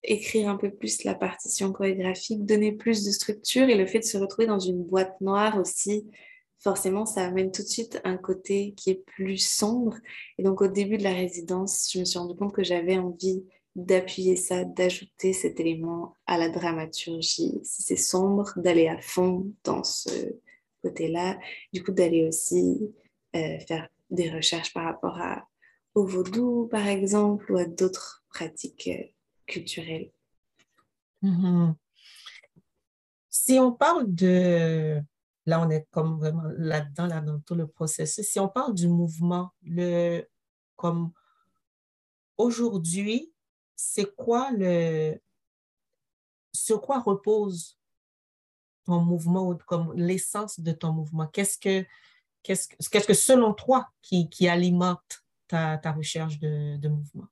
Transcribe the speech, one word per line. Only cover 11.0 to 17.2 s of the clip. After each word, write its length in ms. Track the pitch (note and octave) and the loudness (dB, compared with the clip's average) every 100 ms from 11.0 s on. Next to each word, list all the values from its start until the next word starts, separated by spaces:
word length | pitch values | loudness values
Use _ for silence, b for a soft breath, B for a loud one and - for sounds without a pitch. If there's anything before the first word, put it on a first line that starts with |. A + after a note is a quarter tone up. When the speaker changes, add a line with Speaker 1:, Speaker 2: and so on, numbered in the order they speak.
Speaker 1:
la 100 | G3 | 0
résidence, 760 | F3+ F3+ F3+ E3+ F#3 G3 - - | 0 -4 -6 -4 -4 -2 -2 -2
je 80 | F#3 | -2
me 60 | F3+ | -2
suis 120 | F3+ | -4
rendu 180 | F3 F3 | -6 -4
compte 180 | G3+ | -4
que 100 | G3+ | -2
j'avais 340 | F3+ F3 E3+ F#3+ | 0 0 2 0
envie 460 | F3+ F3 F#3 F#3+ B B _ - | 0 -2 -2 -2 B B _ -12
d'appuyer 600 | F3 F#3 F#3 - F#3 F3+ | 2 2 2 -2 2 2
ça, 280 | - F3+ F3+ | 2 -2 -2
d'ajouter 680 | F3 F3+ F3+ - _ F#3+ | 0 0 0 -10 _ 0
cet 260 | F#3 E3+ E3 | 0 -2 -2
élément 560 | E3 D#3+ E3 E3+ E3+ _ - | -2 -2 -4 -6 -8 _ -2
à 120 | E3+ | 0
la 120 | E3 | 0
dramaturgie. 1080 | B3 E3+ D#3+ D#3 - - E3 | 0 -2 -4 -6 -10 -8 -6